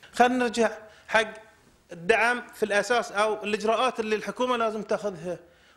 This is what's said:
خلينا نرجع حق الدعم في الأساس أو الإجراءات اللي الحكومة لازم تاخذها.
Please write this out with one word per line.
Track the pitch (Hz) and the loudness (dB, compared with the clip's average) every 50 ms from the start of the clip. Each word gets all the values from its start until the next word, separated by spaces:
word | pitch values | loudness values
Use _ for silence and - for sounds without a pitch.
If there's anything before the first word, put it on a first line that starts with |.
| - - - | -20 -4 2
خلينا | - 240 247 254 | 4 4 4 4
نرجع | 254 247 233 208 240 226 208 - - - - - - - - | 2 -2 0 0 0 0 0 0 -4 -16 -20 -20 -20 -6 0
حق | - 226 220 214 - - - - - _ _ _ _ _ _ - 175 | 2 2 2 0 -4 -14 -20 -20 -20 _ _ _ _ _ _ -18 -16
الدعم | 170 165 175 226 233 214 233 247 240 233 - - | -4 0 2 2 4 4 2 0 -2 -4 -10 -8
في | - 220 | -4 -2
الأساس | 208 196 202 202 - 247 240 208 - - | 0 0 0 2 2 2 0 0 0 0
أو | 202 214 220 214 214 - | 0 0 2 0 -2 -4
الإجراءات | 208 208 214 196 220 226 208 254 254 226 - | -2 -2 0 0 2 2 2 2 0 0 -2
اللي | 220 214 214 | -2 -2 -2
الحكومة | 208 - 202 196 - 254 247 247 | -2 -2 -4 -4 -2 0 0 0
لازم | 233 233 220 214 220 190 | 0 0 0 -2 -4 -4
تاخذها. | - 220 190 - 208 190 160 160 180 175 147 - - _ _ _ _ _ | -2 -2 -2 -2 -4 -6 -6 -8 -8 -8 -8 -12 -18 _ _ _ _ _